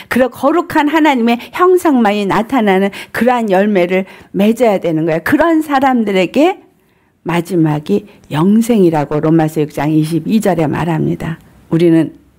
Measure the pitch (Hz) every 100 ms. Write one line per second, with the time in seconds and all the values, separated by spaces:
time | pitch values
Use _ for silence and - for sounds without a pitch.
0 | - 233 254 - 269 330 339 311 294 311
1 | 302 262 226 233 - - 370 359 339 262
2 | 208 208 196 170 226 269 214 185 196 -
3 | - - 233 247 220 185 214 196 180 185
4 | 190 - - 175 208 226 240 185 170 156
5 | 165 160 165 208 330 320 311 277 269 247
6 | 208 190 175 254 330 415 _ _ _ _
7 | _ _ 175 170 165 180 156 151 151 202
8 | - - _ 143 180 220 226 233 175 156
9 | 139 151 156 165 156 156 143 - 147 156
10 | 156 165 160 220 202 170 151 - 165 156
11 | 147 - 165 165 - - _ 165 170 165
12 | 156 - _